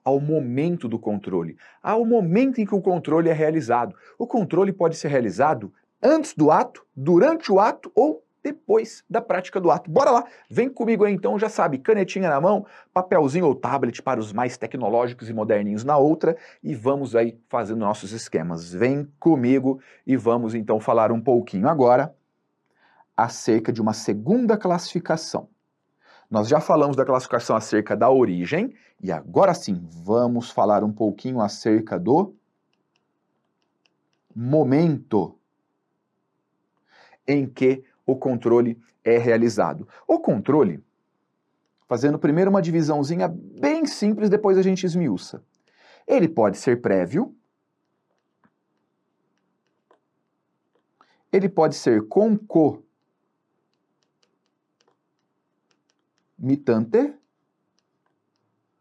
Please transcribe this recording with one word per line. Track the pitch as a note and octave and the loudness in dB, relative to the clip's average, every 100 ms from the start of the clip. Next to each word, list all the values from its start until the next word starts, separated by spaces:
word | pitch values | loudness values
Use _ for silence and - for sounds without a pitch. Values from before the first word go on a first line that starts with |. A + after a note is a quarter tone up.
ao | C3 C#3 | -2 0
momento | D3 D#3 B2+ B2+ E3 F3 A#2+ | 0 -2 -2 -2 -2 -2 -4
do | A2+ | -6
controle, | A2 G#2 G2 F2+ E2+ - - _ | -4 -6 -4 -4 -4 -12 -20 _
ao | - A3 A3+ | -4 -2 2
momento | A#3 E3+ F#3+ C4+ B3 | 2 2 2 0 0
em | G3+ | -2
que | G3+ | -2
o | |
controle | F#3+ F3 D#3+ D#3+ E3 | 0 -2 0 0 2
é | |
realizado. | D#3 D#3 D#3+ A#2 A#2+ A#2 - - - | 2 0 0 0 -2 -2 -8 -18 -10
O | A#3 | -4
controle | A#3+ F3 F3 G3 | -2 0 0 0
pode | F3+ E3 D#3 | 0 -2 -2
ser | D#3+ | -2
realizado | C#3 A2+ F2+ D3 C3+ G2+ _ _ _ | 0 0 0 0 0 -6 _ _ _
antes | A#3+ D#4+ - - | 2 2 0 2
do | D3+ | 4
ato, | F3 B3+ - _ C#3 | 4 0 -8 _ -8
durante | C#3 F3 C4+ D#4+ - | 2 4 4 2 2
o | F#3+ | 4
ato | A3 - - - | 4 0 -4 0
ou | D4 A#4 _ _ | 0 0 _ _
depois | C#4 D4 - A4 - - - | -10 -8 0 0 0 -12 -6
da | G#3+ | -6
prática | - F#3 F3+ G3 | -2 -4 -4 -2
do | E3+ | 2
ato. | D3+ - | 0 0
Bora | E3 C4+ | 2 4
lá, | A#3+ B3 - - | 4 0 -16 -8
vem | A2+ B3+ | -4 -2
comigo | - A#3 A3 | -2 -2 2
aí | G#3 | 2
então, | G3 G3 G#3 | 0 -2 -2
já | G#3+ | -2
sabe, | G#3+ E3 C3 | 0 -2 -2
canetinha | - G#3+ F#3 F#3+ F#3 | 0 0 0 -2 0
na | C#3 | 2
mão, | F3 G3+ G3+ - _ | 2 0 -4 -18 _
papelzinho | F#3 F#3 F3+ C#3 D#3+ D#3+ | -4 0 2 2 2 0
ou | |
tablet | B2+ B2 C3+ B2+ A#2 | 0 -2 -2 -4 -4
para | - B2 | -4 -4
os | G#2+ | -4
mais | G2+ B2 - | -4 -6 -6
tecnológicos | - C3+ A2 A#2 B2 B2+ A2+ | -10 -6 -2 0 -2 -6 -10
e | |
moderninhos | A2+ G#2+ G#2 G#2 G#2 | -6 0 0 0 -4
na | B2+ D3+ | 0 2
outra, | D3 D#3 E3 E3 - - | 4 2 0 -2 -6 -14
e | - | -10
vamos | C3 A#2+ C#3+ C3 | -4 -2 -2 0
aí | A2+ A#2 A2+ - | 0 0 -4 -8
fazendo | B2 G2+ A2 | -6 -4 -4
nossos | G#2 G#2+ G2 | -2 -4 -8
esquemas. | A2 - F#2 E2+ E2 E2+ | -12 -12 -10 -8 -8 -8
Vem | F2+ B2 C#3+ C#3+ - | -2 0 0 -6 -2
comigo | E3+ D3+ A#2+ C3+ C3 C3+ - _ - | 2 4 4 2 2 -4 -8 _ -2
e | C3 | 0
vamos | A2 A#2+ A2+ A2+ | 2 0 -2 -4
então | G#2+ A2 | -2 -2
falar | G#2+ A#2 A2 | 2 2 2
um | A2+ | 0
pouquinho | A2 A#2+ - F#2+ A#2 | 2 2 2 -2 0
agora | D#3+ A#2+ B2+ D3+ - _ _ _ _ _ _ _ _ _ - | 4 4 4 2 -8 _ _ _ _ _ _ _ _ _ -2
acerca | A#2 - - A2+ A2+ | -2 -2 0 0 0
de | A2+ | -2
uma | A2 | -2
segunda | G#2+ - G#2 A2+ A#3 A#3 G#3+ | -4 -4 -4 0 0 0 0
classificação. | F#3 F3 - F3 - D#3+ - - - _ _ _ _ _ _ _ - | 0 -4 -4 -8 -4 -6 -4 -10 -10 _ _ _ _ _ _ _ -6
Nós | A2 A2 | -2 2
já | D3+ | 0
falamos | D#3 D#3+ C#3+ C3 | 2 2 2 0
da | |
classificação | C3+ B2+ - A#2+ - A2+ | 0 0 -2 -4 -2 -4
acerca | - G#2+ G#2 G#2 | 0 -2 -2 0
da | A#2 | 2
origem, | C3+ A2+ F2 F2 D#3 B3 - _ _ | 4 2 -2 -4 -4 -4 -10 _ _
e | F#2 | -8
agora | D#2+ - F2 F#3+ | -8 -4 2 2
sim, | E3+ - F2+ E2+ | 0 -6 -8 -10
vamos | E2 F2 A2+ B2 A#2+ A#2+ | -12 -2 0 0 -2 -4
falar | - G#2 G#2 G#2 | -2 2 2 0
um | |
pouquinho | G#2 A2 F#2+ C3 B2+ | -2 -4 -4 -6 -4
acerca | G2+ - A#2 G#2+ A2 F#2 | -4 -4 0 0 -2 -6
do | F2+ D3 G3+ - _ _ _ _ _ _ _ _ _ _ _ _ _ _ _ _ _ _ _ | 0 0 0 -8 _ _ _ _ _ _ _ _ _ _ _ _ _ _ _ _ _ _ _
momento | A2+ A#2+ D3+ C3+ C#3 E3+ C#3+ - G#2+ E2+ - _ _ _ _ _ _ _ _ _ _ _ _ _ _ _ _ _ _ - | -8 0 2 2 2 2 0 -2 -2 -2 -8 _ _ _ _ _ _ _ _ _ _ _ _ _ _ _ _ _ _ -2
em | C#3+ C3 | -2 -2
que | - C3 C3 - _ - | 0 0 0 -6 _ -4
o | C3 | -2
controle | C#3 B2 A#2+ A#2 A#2+ A#2 _ _ | -2 -2 2 2 2 -4 _ _
é | A#2 A#2 | 0 2
realizado. | A#2+ A2+ A#2+ G#2 E2+ D2+ G2 - - | 4 2 2 0 -2 -4 -14 -12 -2
O | E4 | -2
controle, | D#4+ B2 A2+ D3+ F3+ - - _ _ _ _ _ _ _ _ _ - | 0 -2 2 2 2 -2 -12 _ _ _ _ _ _ _ _ _ -6
fazendo | D#3 C#3+ D3+ | -2 0 0
primeiro | - D#3 G3 | 0 2 2
uma | G3 | 2
divisãozinha | E3 E3 D3+ D3 C#3 E3+ F3+ | 0 0 0 -2 -2 -2 -4
bem | E3+ - - C#4+ D#4+ D4+ | -6 -14 -4 -2 0 -4
simples, | - G#3 G#3+ G#3 | -2 -2 0 0
depois | G#3 G#3 F#3+ | 2 2 4
a | |
gente | F#3+ F#3 F#3 | 2 0 -2
esmiuça. | F3 D3+ F2+ - - _ _ _ _ _ _ - | -2 -2 -4 -8 -20 _ _ _ _ _ _ 0
Ele | F#3 E3 | 2 2
pode | C#3 G#2+ - | 2 0 0
ser | - A#2+ | -2 0
prévio, | A2+ F#2+ F2+ C#3 B3 - _ _ _ _ _ _ _ _ _ _ _ _ _ _ _ _ _ _ _ _ _ _ _ _ _ _ _ _ _ _ _ _ _ _ _ _ _ _ - | 0 0 0 -4 -4 -10 _ _ _ _ _ _ _ _ _ _ _ _ _ _ _ _ _ _ _ _ _ _ _ _ _ _ _ _ _ _ _ _ _ _ _ _ _ _ -2
ele | G3 F#3+ | 0 0
pode | - D#3 D3 | 2 0 2
ser | - G#2+ G#2+ | 2 2 2
concomitante, | F#3+ A3 G#3 - E3 D3 G#2+ _ _ _ _ _ _ _ _ _ _ _ _ _ _ _ _ _ _ _ _ _ _ _ _ _ _ _ _ _ _ _ _ _ _ _ - B2+ C#3+ - A2+ A2+ A3 D4 - _ _ _ _ _ _ _ _ _ _ _ _ _ _ _ _ | 2 2 2 2 2 2 0 _ _ _ _ _ _ _ _ _ _ _ _ _ _ _ _ _ _ _ _ _ _ _ _ _ _ _ _ _ _ _ _ _ _ _ -8 -2 -2 0 0 2 0 0 -6 _ _ _ _ _ _ _ _ _ _ _ _ _ _ _ _